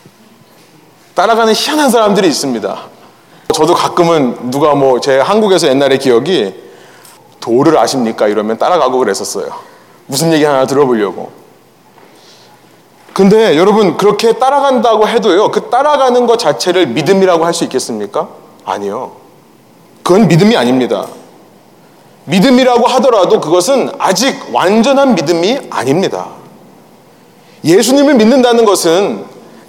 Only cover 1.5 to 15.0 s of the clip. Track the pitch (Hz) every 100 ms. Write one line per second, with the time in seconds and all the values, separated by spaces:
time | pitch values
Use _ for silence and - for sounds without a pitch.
1.5 | 220 - 302 285 226 214 202 359 262 139
2.5 | 117 98 - - - - _ _ - -
3.5 | 151 156 175 - - 170 165 131 110 120
4.5 | 135 151 143 135 123 139 135 131 208 214
5.5 | 180 165 135 139 135 135 117 143 180 101
6.5 | - - - - - - - _ _ -
7.5 | 117 165 151 117 135 113 113 107 104 107
8.5 | 117 113 175 131 127 113 98 98 101 71
9.5 | - - - _ _ - 135 165 160 151
10.5 | 135 131 135 139 117 101 92 92 - _
11.5 | _ _ _ _ _ - - - - -
12.5 | _ _ _ _ _ - - 196 220 220
13.5 | 147 190 202 196 139 202 202 226 226 262
14.5 | 277 277 254 226 220